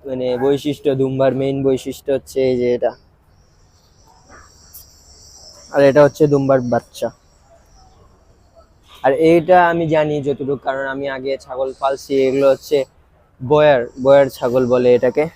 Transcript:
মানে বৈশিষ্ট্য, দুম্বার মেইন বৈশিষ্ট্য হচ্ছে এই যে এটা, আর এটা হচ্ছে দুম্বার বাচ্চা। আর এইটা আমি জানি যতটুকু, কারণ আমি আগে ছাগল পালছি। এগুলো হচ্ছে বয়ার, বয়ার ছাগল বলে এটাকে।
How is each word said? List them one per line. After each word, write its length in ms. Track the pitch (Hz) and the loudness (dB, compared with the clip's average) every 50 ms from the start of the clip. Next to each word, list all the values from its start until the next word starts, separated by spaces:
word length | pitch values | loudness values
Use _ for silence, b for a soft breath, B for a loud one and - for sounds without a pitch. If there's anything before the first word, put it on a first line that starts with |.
| _ 139 | _ -10
মানে 200 | 131 127 127 127 123 120 127 | -8 -6 -4 -4 -4 -2 0
বৈশিষ্ট্য, 460 | 139 143 139 - 147 143 - - 147 135 131 | 0 -2 -2 -2 -6 -8 -4 -2 -4 -2 0
দুম্বার 300 | 135 131 131 131 135 135 123 131 | -2 -4 -2 0 0 0 0 -2
মেইন 160 | 135 135 139 139 135 135 | -4 -4 -4 -2 0 0
বৈশিষ্ট্য 420 | 135 127 - 139 127 - _ - 139 | -2 -2 -4 -10 -14 -12 _ -4 -4
হচ্ছে 240 | 131 - - - 135 135 131 | -4 -4 -6 -4 -2 0 0
এই 60 | 127 123 | 0 0
যে 60 | 123 123 120 | 0 -2 -2
এটা, 160 | 120 123 117 110 _ _ _ _ _ _ _ _ _ _ _ _ _ _ _ _ _ _ _ _ _ _ _ _ _ _ _ - - - _ _ _ - - _ - - _ _ _ _ - - - - - - - - - - - - - 147 | 0 -2 -4 -4 _ _ _ _ _ _ _ _ _ _ _ _ _ _ _ _ _ _ _ _ _ _ _ _ _ _ _ -20 -20 -20 _ _ _ -20 -20 _ -20 -20 _ _ _ _ -20 -20 -20 -20 -20 -20 -20 -20 -20 -20 -20 -20 -6 0
আর 80 | 147 139 139 | 2 4 4
এটা 120 | 131 147 147 | 6 6 4
হচ্ছে 180 | 143 - - 156 147 147 | 4 4 0 0 2 2
দুম্বার 260 | 139 139 135 135 131 123 120 | 0 0 2 0 0 0 -2
বাচ্চা। 380 | 120 117 - _ _ - - 113 - _ _ _ _ _ _ _ _ _ _ _ _ _ _ _ _ _ _ _ _ _ _ _ _ _ _ _ _ - _ _ _ _ _ _ - - - | -4 -4 -4 _ _ -10 -10 -10 -10 _ _ _ _ _ _ _ _ _ _ _ _ _ _ _ _ _ _ _ _ _ _ _ _ _ _ _ _ -20 _ _ _ _ _ _ -20 -4 -2
আর 80 | 131 139 156 160 160 | -2 0 2 2 4
এইটা 280 | 165 170 156 165 180 180 175 170 | 4 2 4 4 4 4 4 2
আমি 140 | 170 170 170 156 156 | 0 -2 -2 0 0
জানি 220 | 156 151 151 151 147 135 143 | 0 0 0 -2 -4 -4 -4
যতটুকু, 340 | 139 - 143 131 143 131 - 139 | -6 -6 -4 -6 -6 -6 -6 -6
কারণ 180 | 135 135 135 135 135 | -6 -6 -6 -8 -8
আমি 120 | 135 139 139 135 | -8 -8 -8 -8
আগে 160 | 131 131 139 135 135 - | -8 -6 -6 -6 -6 -8
ছাগল 240 | - 131 127 135 135 131 _ | -14 -8 -6 -6 -6 -6 _
পালছি। 320 | 139 135 139 135 - - 139 135 131 131 | -4 -4 -4 -4 -6 -4 -2 0 0 0
এগুলো 200 | 131 139 139 139 135 | 0 2 2 2 2
হচ্ছে 240 | 131 - - 151 143 131 _ _ _ _ _ _ _ _ _ _ _ | 0 -2 -2 -2 -2 -2 _ _ _ _ _ _ _ _ _ _ _
বয়ার, 400 | 131 120 147 151 151 151 143 123 117 123 - 135 127 | -4 0 2 4 4 4 4 2 0 -6 -10 -4 2
বয়ার 220 | 135 139 139 139 135 - - | 4 4 4 4 2 -2 -6
ছাগল 260 | 139 127 120 127 127 120 127 | -4 -2 0 0 0 2 0
বলে 160 | 127 123 123 123 120 | 2 4 4 4 4
এটাকে। 260 | 131 127 120 147 151 165 _ | 2 0 0 -2 -4 -4 _